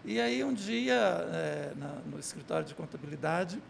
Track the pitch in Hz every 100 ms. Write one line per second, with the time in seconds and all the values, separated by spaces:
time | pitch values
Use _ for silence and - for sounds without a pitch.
0 | - 220 240 247 277 240 196 233 254 247
1 | 202 170 170 165 156 147 143 143 143 143
2 | 147 147 143 - 139 160 156 - 156 -
3 | 143 147 156 185 185 214 -